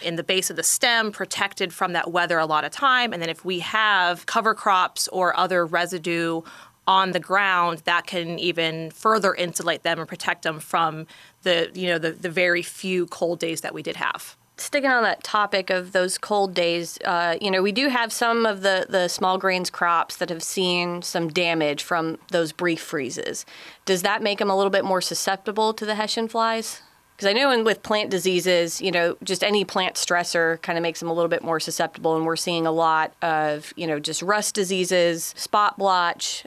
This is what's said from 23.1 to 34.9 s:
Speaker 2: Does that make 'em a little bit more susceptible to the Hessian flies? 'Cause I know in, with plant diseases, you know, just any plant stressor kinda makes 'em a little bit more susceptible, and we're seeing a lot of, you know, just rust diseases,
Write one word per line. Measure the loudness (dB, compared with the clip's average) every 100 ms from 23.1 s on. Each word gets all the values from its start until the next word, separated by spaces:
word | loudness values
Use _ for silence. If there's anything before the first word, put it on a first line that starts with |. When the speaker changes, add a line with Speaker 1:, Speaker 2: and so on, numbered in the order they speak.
| -6 -8 -8 -12 -18 -20 -10
Speaker 2:
Does | -2 0
that | 2 0
make | 0 0
'em | 2
a | 2
little | 4
bit | 2
more | 2 0
susceptible | 0 -2 -2 -2 -2 0 0
to | 0
the | -4 -2
Hessian | -2 -2 -2
flies? | 0 0 -2 -6 -12 -18 _ _ -4
'Cause | 0
I |
know | 2 4
in, | 4
with | 2 0
plant | 0 -2 0
diseases, | 0 2 2 4 2 2 -2
you | 0
know, | 2 0 -2
just | -4 -2
any | 2 2
plant | 0 0 -2
stressor | -2 0 0 0 0 0 0
kinda | -2 -2
makes | -2 -2
'em | -2
a |
little | 0 2
bit | 0
more | 0 -2
susceptible, | -2 -2 -2 -2 0 0
and |
we're | 0 -2
seeing | -2 0 0
a |
lot | 2 4 2 0 -2
of, | -2 0 0 -2 -8 -6
you | -4
know, | -2
just | -4 -4
rust | 0 0 0
diseases, | -2 0 0 2